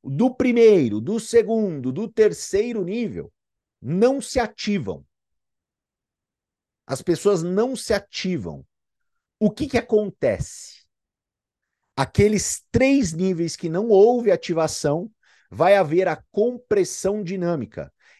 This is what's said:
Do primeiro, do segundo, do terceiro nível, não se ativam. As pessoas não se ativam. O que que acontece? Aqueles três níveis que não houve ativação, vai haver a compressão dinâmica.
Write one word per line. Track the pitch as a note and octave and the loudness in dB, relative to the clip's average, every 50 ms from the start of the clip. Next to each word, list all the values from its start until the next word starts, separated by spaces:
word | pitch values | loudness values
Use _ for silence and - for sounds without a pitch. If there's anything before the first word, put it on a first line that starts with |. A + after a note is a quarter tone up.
| - | -8
Do | C3+ C3+ D3 A#3 C4 B3+ | -8 -2 0 0 0 0
primeiro, | - - B3+ A#3 A#3 A3+ A3 G#3 F3+ C3+ A2+ G#2 G#2+ | 0 0 2 4 6 8 8 8 6 4 2 0 -4
do | A#2 C#3+ G#3+ A3+ | -4 -4 -4 -4
segundo, | A3 - A3+ A#3 G#3+ G3 A3+ A3+ G#3+ F#3+ D#3+ C#3 B2 B2+ | -4 2 2 2 2 4 -2 -2 -2 -2 -4 -4 -6 -6
do | B2+ E3 A3+ | -6 -6 -8
terceiro | A3 _ - A3 G3+ E3 - - - - G3 A3 A#3+ A#3 G#3+ F#3 | -6 _ 2 2 2 2 -2 -8 -2 -2 -2 -2 -2 -4 -6 -6
nível, | E3+ G3+ A#3+ A#3+ F#3 G#2 E2+ D2 - _ _ _ _ _ _ _ _ _ _ | -4 -4 -6 -6 -6 -6 -10 -12 -14 _ _ _ _ _ _ _ _ _ _
não | - A#2 E3 F#3 A3 B3+ C#4 C#4 | -8 -4 0 2 2 2 2 0
se | - - - B3+ | -6 -4 -2 -2
ativam. | A#3 - - - - G#3+ G3+ G3 B2 - - C#2+ C#2+ _ _ _ _ _ _ _ _ _ _ _ _ _ _ _ _ _ _ _ _ _ _ _ _ _ _ _ _ _ _ _ _ _ _ _ _ | -4 -4 -6 -8 -4 -4 -2 -2 -4 -6 -10 -10 -14 _ _ _ _ _ _ _ _ _ _ _ _ _ _ _ _ _ _ _ _ _ _ _ _ _ _ _ _ _ _ _ _ _ _ _ _
As | - C#3 C3 - | -8 -8 -6 -2
pessoas | - E3+ D3+ - G3+ G3+ E3 E3 | -2 -2 0 2 0 2 2 0
não | F3 F#3 G3+ A3+ C4 C4 | -2 0 0 0 -2 -4
se | - - - A3 | -8 -2 -2 -2
ativam. | G3+ - _ - - - F#3 F3+ C#3+ F#2 E2+ D2 C2+ C2+ _ _ _ _ _ _ _ _ _ _ _ _ _ _ _ | -2 -2 _ -12 -6 -4 -4 -4 -4 -6 -8 -12 -14 -18 _ _ _ _ _ _ _ _ _ _ _ _ _ _ _
O | A3 G3 | 0 0
que | G#3 - D#4 | 0 0 -6
que | C4 - | -2 -2
acontece? | A#3 A3+ - A3+ G#3+ G#3+ G3 - _ - B2 G2+ E2+ - - - - - - - _ _ _ _ _ _ _ _ _ _ _ _ _ _ _ _ _ _ _ _ _ _ _ _ | -4 0 2 0 0 0 0 -6 _ 0 0 0 -2 -6 -12 -14 -20 -20 -20 -20 _ _ _ _ _ _ _ _ _ _ _ _ _ _ _ _ _ _ _ _ _ _ _ _
Aqueles | - C3+ - _ - G3+ G#3+ G#3+ F#3+ - - - - _ _ | -4 -4 0 _ 4 4 4 4 0 -2 -4 -8 -10 _ _
três | - A#3+ C4 C4+ C#4 C4+ B3 E3 D#3+ | 2 2 4 4 4 2 2 0 -2
níveis | D#3+ F#3 F#3+ F#3 D#3+ E3+ D#3+ - | -2 -2 -2 0 -2 -4 -4 -4
que | - - E3 | -6 -6 -4
não | D#3+ F3+ A3 A#3 | -4 -2 2 4
houve | G#3 F#3 G3+ A#3 B3 A#3+ A#3 G#3 | 4 4 4 2 -2 0 2 2
ativação, | F3+ E3 - - E3+ E3 D#3+ D#3 - - - D3 C#3+ E3+ F#3+ A3+ _ _ _ _ _ _ _ _ | 0 0 0 -4 -2 -2 -2 -2 -4 -4 -2 -2 -2 -2 -4 -10 _ _ _ _ _ _ _ _
vai | - G#2 D#3+ F#3 G3+ | -2 0 4 4 4
haver | G3 F3+ C#3+ D#3+ F3+ F#3+ | 4 4 2 0 0 0
a | E3+ D#3 - _ _ | 0 -2 -6 _ _
compressão | _ G3+ G#3+ B3 B3 A#3+ _ _ A3 G3+ F3+ - - - - F#3+ G#3 G#3+ G3+ | _ 0 0 0 -2 -6 _ _ 0 0 0 0 -4 -4 -4 -2 -2 -2 -6
dinâmica. | E3 G3 F#3+ F3 F3 F3 D3 A2+ - - - C2+ C#2 _ _ _ _ _ | -6 -6 -4 -2 -2 -2 -4 -6 -8 -10 -14 -14 -14 _ _ _ _ _